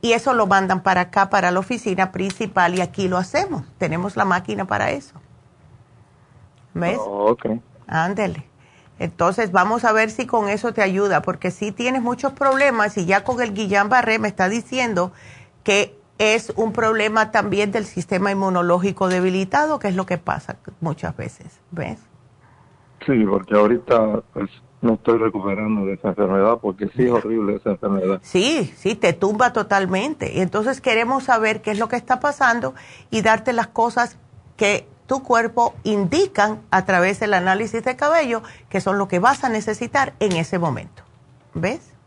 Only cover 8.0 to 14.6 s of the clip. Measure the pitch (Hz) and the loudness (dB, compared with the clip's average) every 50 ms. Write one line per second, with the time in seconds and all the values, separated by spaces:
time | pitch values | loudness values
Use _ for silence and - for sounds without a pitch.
8 | 160 180 202 185 214 180 170 156 139 _ _ _ _ _ _ _ _ - _ - | -2 -2 -2 -2 -2 -4 -4 -8 -14 _ _ _ _ _ _ _ _ -20 _ -8
9 | - 170 - - 170 175 196 202 233 202 175 185 180 202 220 240 - 240 214 220 | -8 -8 -4 0 0 0 0 0 -2 0 2 2 2 2 0 0 2 2 2 2
10 | 220 220 214 - 254 247 - 233 208 202 202 214 - 240 214 - 208 196 185 190 | 2 0 -2 -6 -6 -2 0 0 0 0 -2 -2 -4 -4 -2 0 0 0 2 0
11 | 202 202 185 180 175 - 180 151 - 185 175 - 208 208 208 - 240 247 254 262 | 0 2 2 0 0 -2 -6 -4 -4 -6 -6 -4 -8 -8 -6 -4 -2 -2 -2 -2
12 | 233 233 247 247 - 277 277 - 277 277 262 262 285 277 254 226 208 214 214 214 | -2 -4 -4 -4 -4 -6 -4 0 0 2 2 4 2 2 2 2 0 0 0 -4
13 | 180 165 190 202 202 - 254 226 247 233 202 190 220 190 202 202 202 208 240 254 | 0 2 2 0 2 0 -2 -2 -2 -4 -2 -4 -4 0 2 2 2 4 4 2
14 | 233 220 220 226 214 214 196 - 185 180 208 240 | 4 2 0 0 0 -4 -2 0 0 0 0 -2